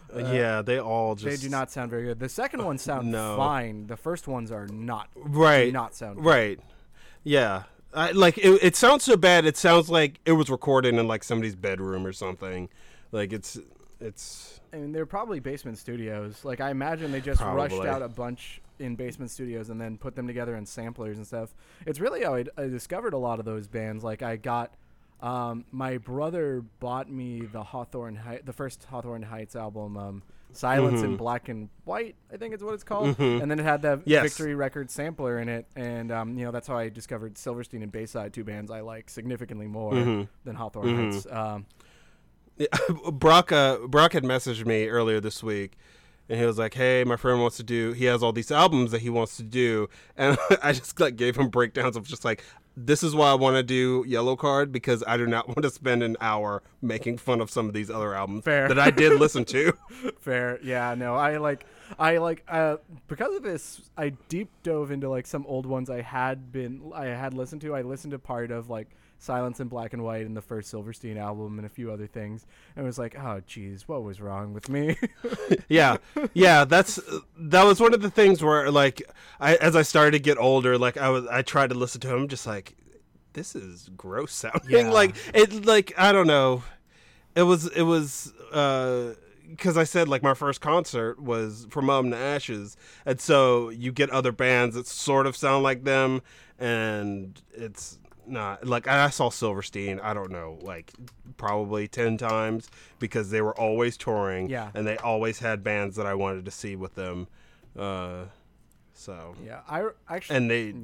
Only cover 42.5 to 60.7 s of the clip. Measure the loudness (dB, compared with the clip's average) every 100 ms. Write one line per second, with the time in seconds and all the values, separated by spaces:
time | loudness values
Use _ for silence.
42.5 | -6 -4 -2 -2 -4 -6 2 6 8 6
43.5 | 4 4 2 0 4 4 4 0 -2 -2
44.5 | -6 -2 0 0 0 2 0 -2 -6 -6
45.5 | -6 -8 -12 _ _ _ _ -6 0 0
46.5 | 0 -2 0 2 2 2 0 2 2 2
47.5 | -2 -6 -2 -2 0 2 2 2 0 0
48.5 | 4 6 4 2 0 -2 -2 -4 -6 -6
49.5 | 0 2 2 -2 -8 -14 0 2 2 4
50.5 | 4 4 0 -2 0 0 2 0 2 0
51.5 | 2 0 0 -2 -4 -10 -6 -4 -4 -8
52.5 | -20 _ -6 0 2 2 4 6 6 4
53.5 | 4 2 0 2 0 0 0 0 0 0
54.5 | 2 0 -2 -2 -2 0 0 0 -2 -2
55.5 | -2 -4 -2 -2 0 0 -2 -2 -2 -2
56.5 | -6 -10 _ -6 -6 -6 -6 -2 -2 -2
57.5 | -4 -4 -4 -6 -6 -4 -4 -6 -4 0
58.5 | 2 2 6 6 8 8 8 6 2 -2
59.5 | 0 0 0 -6 -12 -10 -8 -4 -2 -2
60.5 | -6 -6